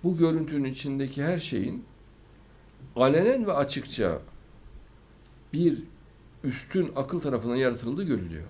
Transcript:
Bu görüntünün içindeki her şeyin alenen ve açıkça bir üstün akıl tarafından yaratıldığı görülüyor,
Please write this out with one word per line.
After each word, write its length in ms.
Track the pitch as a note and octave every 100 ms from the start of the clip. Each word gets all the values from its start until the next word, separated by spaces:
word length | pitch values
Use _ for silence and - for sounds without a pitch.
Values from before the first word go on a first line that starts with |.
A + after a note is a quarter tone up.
Bu 120 | E3+ E3
görüntünün 480 | E3 D#3+ D3+ D3
içindeki 580 | C3+ C3 C#3+ C#3 C3+ C#3
her 160 | D3 F3
şeyin 460 | - A2 C3 G3+ - - - - - - - - - - - -
alenen 500 | C3 D#3 G3+ C4 G#3
ve 60 |
açıkça 680 | D3+ C#3 - - - G2 D#2+ - - - - - - - - - - - - -
bir 300 | D3+ E3+ - - - - - - -
üstün 480 | C#3 B2 - F#3+ E3 C#3
akıl 240 | C3+ F3
tarafından 360 | C#3+ B2 A2+ B2
yaratıldığı 460 | C3 A#2 A#2 D3
görülüyor, 420 | F#3+ A2+ F2 D#2+ D#2